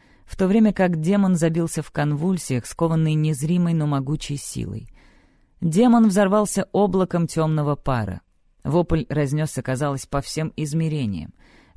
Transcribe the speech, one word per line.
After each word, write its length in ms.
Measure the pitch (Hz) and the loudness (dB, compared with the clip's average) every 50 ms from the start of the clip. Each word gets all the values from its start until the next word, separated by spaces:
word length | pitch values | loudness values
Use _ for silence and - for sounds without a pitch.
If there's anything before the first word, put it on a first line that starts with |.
| _ _ _ _ _ - | _ _ _ _ _ -10
в 100 | - - | -4 0
то 80 | 190 | 2
время 280 | 185 202 226 220 214 190 | 4 4 4 4 4 4
как 280 | - 190 180 175 160 | 2 2 2 2 0
демон 340 | 156 170 202 202 196 190 185 | 0 2 2 2 4 2 2
забился 460 | 165 156 165 165 170 170 165 - 160 | 2 2 2 0 0 -2 -2 -4 -6
в 80 | 151 - | -8 -6
конвульсиях, 800 | - - 147 147 147 143 156 185 190 165 - - 131 123 - - | -4 -2 -2 -2 -2 -2 -2 -2 -2 -2 -2 -4 -4 -4 -4 -6
скованный 480 | - - 170 165 160 160 160 156 156 | -4 -2 0 0 2 2 2 2 2
незримой, 580 | 156 151 156 156 123 139 156 175 180 175 170 165 | 2 0 0 0 -2 -2 -2 0 0 0 0 0
но 140 | 165 151 147 | 0 0 0
могучей 500 | 147 139 135 135 151 147 - - 147 139 | -2 -2 -2 -4 -4 -6 -6 -8 -8 -8
силой. 500 | - - - 131 113 - - 107 - - - - - - _ _ _ _ _ _ _ _ _ - | -10 -10 -10 -8 -8 -8 -8 -10 -12 -14 -20 -20 -20 -20 _ _ _ _ _ _ _ _ _ -4
Демон 480 | - 170 156 185 240 254 233 240 226 220 | -2 0 4 4 6 6 6 6 6 6
взорвался 580 | 180 202 208 190 202 214 208 190 - - - - | 6 4 4 4 4 2 2 0 -2 -4 -4 -2
облаком 540 | - 185 202 202 175 196 185 175 - 175 170 | 0 2 2 2 2 2 0 0 0 -2 -2
тёмного 500 | 156 - 165 160 156 156 156 147 143 147 | -2 -2 -2 0 0 0 0 0 0 -2
пара. 460 | - - - 131 120 107 95 92 95 - _ _ _ _ _ _ _ - | -2 -2 -2 -2 -2 -2 -4 -6 -8 -12 _ _ _ _ _ _ _ -6
Вопль 420 | 143 139 170 - - 165 160 - - | -2 0 0 2 2 0 -2 -2 -2
разнёсся, 540 | 139 151 147 135 139 151 156 151 - - 123 | -2 -2 -2 0 -2 -2 -4 -4 -6 -6 -4
казалось, 420 | - 131 123 147 143 139 135 - | -4 -4 -2 -2 -2 -4 -6 -6
по 160 | - - 139 | -6 -6 -6
всем 320 | - - - 156 156 - - | -6 -6 -6 -6 -6 -6 -6
измерениям. 760 | - 156 147 143 165 160 160 151 151 135 107 98 82 71 - - _ _ _ _ _ _ _ _ | -6 -6 -4 -2 -2 -2 -2 -2 -2 -4 -4 -4 -6 -8 -12 -14 _ _ _ _ _ _ _ _